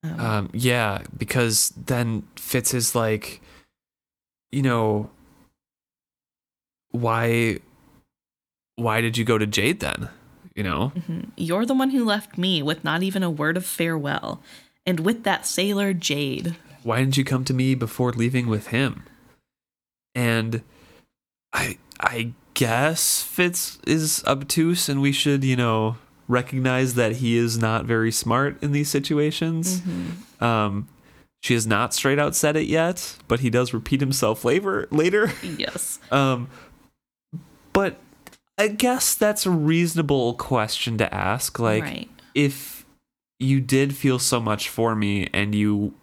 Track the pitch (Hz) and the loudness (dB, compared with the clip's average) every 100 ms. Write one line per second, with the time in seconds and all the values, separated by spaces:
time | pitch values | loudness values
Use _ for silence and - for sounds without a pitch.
0 | 160 160 117 107 98 110 123 123 110 98 | -8 -4 -2 -2 -2 -2 0 2 0 -4
1 | - - 110 127 117 104 - - - 123 | -8 -10 -4 0 2 2 0 -4 -4 -2
2 | 117 110 - - - 131 120 127 113 120 | 0 -2 -6 -16 -4 -2 0 -2 0 0
3 | 113 107 - - - - _ _ _ _ | 0 -2 -4 -18 -20 -20 _ _ _ _
4 | _ _ _ _ _ 135 135 117 110 107 | _ _ _ _ _ 0 2 2 2 0
5 | 107 _ - _ _ _ _ _ _ _ | -2 _ -20 _ _ _ _ _ _ _
6 | _ _ _ _ _ _ _ _ _ 120 | _ _ _ _ _ _ _ _ _ -2
7 | 117 113 117 117 113 - - _ _ _ | 0 2 2 2 2 -2 -8 _ _ _
8 | _ _ _ _ _ _ _ - 117 110 | _ _ _ _ _ _ _ -4 0 2
9 | 117 113 110 110 104 101 110 180 - - | 2 0 2 2 2 2 0 0 -4 -6
10 | - - - - 185 - 98 78 120 175 | -8 -12 -20 -20 -16 -6 -2 0 -2 -4
11 | 165 165 - - 165 180 247 262 269 269 | -8 -8 -10 -8 -4 -2 0 2 2 2
12 | 226 208 - - 185 175 143 147 151 160 | 0 -2 -4 -4 0 0 0 -2 -2 -2
13 | 190 190 180 151 151 165 180 - 165 160 | -2 -2 -2 0 0 -2 -4 -2 -2 -2
14 | 143 143 - - - - _ _ - 175 | -4 -4 -6 -10 -14 -20 _ _ -2 0
15 | 165 233 208 180 - - 196 202 202 185 | 0 0 -2 -2 -2 -2 0 0 0 0
16 | 156 147 143 131 170 165 - - 117 113 | -2 -2 -2 -4 -6 -8 -14 -12 -2 0
17 | 135 135 131 131 131 131 131 127 117 - | 2 2 2 0 0 0 2 2 -2 -2
18 | 123 117 117 131 120 107 - 117 135 - | -2 2 0 2 0 -2 0 0 0 -4
19 | - - - _ _ _ _ _ _ _ | -14 -20 -20 _ _ _ _ _ _ _
20 | _ 127 120 113 110 113 - - - - | _ -2 0 2 0 -4 -6 -20 -20 -20
21 | _ _ _ _ _ - 131 92 _ - | _ _ _ _ _ -6 -6 -8 _ -4
22 | - 120 117 120 _ - 120 113 147 160 | -4 -2 -6 -8 _ -2 0 2 0 0
23 | - - - - 180 175 - - - 160 | -2 -2 -4 0 0 0 -8 -8 -2 0
24 | 156 - - 139 143 - 165 175 - 139 | 0 -2 0 -2 0 0 2 2 0 0
25 | 139 139 151 139 135 127 120 110 110 117 | 2 2 2 2 2 2 2 2 0 -2
26 | - _ - 123 127 131 131 127 131 123 | -12 _ 0 0 0 -2 0 2 2 2
27 | 113 113 123 117 117 113 113 110 113 113 | 0 2 2 2 2 2 2 0 0 2
28 | 113 113 - 120 139 139 151 143 147 143 | 2 0 0 2 0 -2 -2 0 2 0
29 | 139 147 151 151 165 165 170 185 180 90 | 0 0 0 0 -2 -2 -2 -2 -4 -6
30 | 87 175 - _ 117 113 107 101 - - | -8 -10 -16 _ 0 2 0 -2 -8 -14
31 | - - _ _ - 120 110 107 120 - | -20 -20 _ _ 0 0 2 2 0 0
32 | 139 143 147 - 151 156 160 156 165 180 | 2 2 2 2 2 2 2 2 2 -2
33 | - - - 117 127 123 123 113 - 139 | -8 -14 -2 0 2 2 0 -2 0 0
34 | 139 135 110 110 117 156 196 196 - 151 | 2 2 2 2 2 2 2 -2 0 2
35 | 165 202 220 - 185 156 - - - - | 2 2 0 -2 -10 -6 -6 -6 -8 -10
36 | - 139 135 127 123 - - - _ _ | -2 2 2 0 -4 -12 -20 -20 _ _
37 | _ _ _ 170 - - - 190 196 - | _ _ _ -16 -16 -20 -4 -2 -2 -4
38 | - _ - - _ - 208 214 247 254 | -20 _ -20 -20 _ -2 -2 2 0 2
39 | - - 208 208 - 170 151 165 170 165 | 0 2 2 2 2 2 4 4 2 2
40 | 151 139 120 117 - 127 110 - - 110 | 2 2 2 -2 0 0 0 -2 -4 0
41 | 113 95 95 117 - - 113 107 147 - | 0 0 -2 -2 -4 -2 0 2 -2 -8
42 | - - - - 143 139 - - - _ | -12 -20 -6 0 0 0 -12 -16 -20 _
43 | _ _ _ _ 131 135 127 135 139 139 | _ _ _ _ 2 2 4 2 2 2
44 | 143 127 - 123 113 104 - - 113 110 | 0 2 2 0 0 -2 -4 0 2 2
45 | 104 101 - - 101 104 104 104 104 - | 0 0 0 -2 0 2 2 2 0 -6